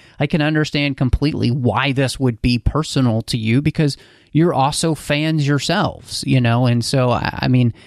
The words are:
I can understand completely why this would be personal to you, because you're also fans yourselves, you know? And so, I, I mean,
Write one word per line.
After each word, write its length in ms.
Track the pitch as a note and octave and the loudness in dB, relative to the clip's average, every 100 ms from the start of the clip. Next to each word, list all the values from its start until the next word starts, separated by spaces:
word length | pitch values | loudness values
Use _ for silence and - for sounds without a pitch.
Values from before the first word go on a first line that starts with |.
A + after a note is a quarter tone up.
| - - | -20 -4
I 80 | D3 | -2
can 120 | E3 | 0
understand 560 | D3+ D#3 D3 D3+ C#3+ C3+ | 0 0 0 -2 -2 0
completely 540 | B2+ - C#3+ - A#2+ | 0 2 0 0 -2
why 400 | C3 A#2+ G#2+ C#3 | 0 0 0 0
this 280 | C3 C3 - | 0 -2 0
would 200 | B2+ A#2 | -2 0
be 180 | B2+ A#2+ | 0 0
personal 600 | - D3 D#3+ - B2 A2+ | 0 -2 -2 0 2 0
to 140 | - A#2+ | -2 -4
you, 240 | A2 B2 | 0 0
because 360 | D3+ - D3 - - _ _ | 0 0 -2 -2 -16 _ _
you're 200 | D3 E3+ | 2 2
also 420 | C3 C#3 - E3 | 2 0 0 -4
fans 520 | D3+ - D3 D#3+ D#3+ C#3+ | -4 -2 -2 0 0 0
yourselves, 760 | C#3+ - F#3+ C3+ - - - - | 0 0 -2 -2 -6 -12 -8 0
you 120 | C3 | 2
know? 260 | A#2 A#2+ B2+ | 2 2 2
And 180 | A#2+ | 0
so, 260 | A2+ C3+ B2 | 0 0 0
I, 280 | A2+ - - | 0 -2 -4
I 60 | C3+ | 0
mean, 240 | B2+ A#2+ - | 2 2 -2